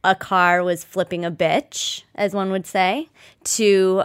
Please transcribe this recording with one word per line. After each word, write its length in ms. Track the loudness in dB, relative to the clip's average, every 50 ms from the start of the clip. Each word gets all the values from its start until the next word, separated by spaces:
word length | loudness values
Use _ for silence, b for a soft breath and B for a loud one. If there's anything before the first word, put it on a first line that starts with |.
| 0
a 120 | 0 0
car 480 | 0 -2 0 2 2 4 4 4 2 2
was 200 | 0 -2 -4 -6
flipping 400 | -6 -4 -4 -4 -4 -4 -6 -6
a 60 | -6
bitch, 720 | -2 -2 0 0 0 0 -2 _ -10 -10 -8 -8 -8 -10 -14 _ _
as 180 | -4 -4 -2 -2
one 160 | -4 -4 -2
would 160 | -4 -4 -4
say, 440 | -4 -2 0 0 0 0 -2 -6 b b b b b b b -8
to, 580 | -6 -2 0 2 4 4 4 4 2 2 0